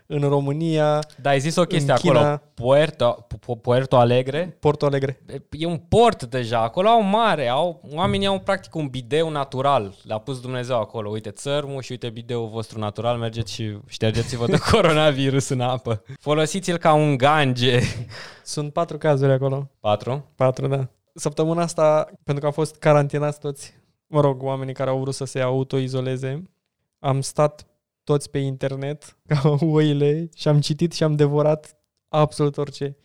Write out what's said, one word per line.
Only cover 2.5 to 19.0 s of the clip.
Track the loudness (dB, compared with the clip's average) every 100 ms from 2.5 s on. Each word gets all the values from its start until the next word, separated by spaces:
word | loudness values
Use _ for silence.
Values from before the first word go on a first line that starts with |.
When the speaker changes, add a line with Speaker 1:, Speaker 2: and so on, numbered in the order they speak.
| -4 2 4 2 2 0 0 -8
Speaker 2:
Pu-, | -12
Pu-, | -8 -6
Puerto | 0 0 4 4
Alegre? | 6 4 0 -4 -6 -2
Speaker 1:
Porto | 0 2 0
Alegre. | 0 -2 -6 -14
Speaker 2:
E, | -16 -14
e | -6 -6
un | -6
port | 0 4 4 2
deja. | -4 -6 -2 0
Acolo | 0 2 4
au | 4
mare, | 4 2 2 0 0
au, | 0 -2 -6 -10
oamenii | -4 -2 0 -2
au | -2
practic | -4 -6 -6
un | -8 -6
bideu | -8 -2 -2 0
natural. | -4 -6 -2 2 2 0 -10
L-a | -8 -8
pus | -8 -10
Dumnezeu | -8 -8 -4 -2
acolo. | -4 -6 -8
Uite | -8 -10
țărmul | -10 -6 -4 -4 -10
și | -10
uite | -10 -10
bideul | -10 -8 -6 -6
vostru | -8 -8 -6
natural. | -6 -4 -2 -2
Mergeți | -4 -6 -8
și | -8 -8 -10 -14
ștergeți-vă | -4 0 0 -2 -2 0
de | 0
<laughs> | 4
coronavirus | 4 4 4 4 2 2 0 0
în | -2
apă. | -2 -4 -4 -6 -8 -8
Folosiți-l | -2 0 0 -2 -4 0
ca | 4
un | 4 4 4
gange. | 4 4 2 2 2 2 2 -4 -10 -14 -18 -18
Speaker 1:
Sunt | -12 -8 -6
patru | -4 -4
cazuri | -2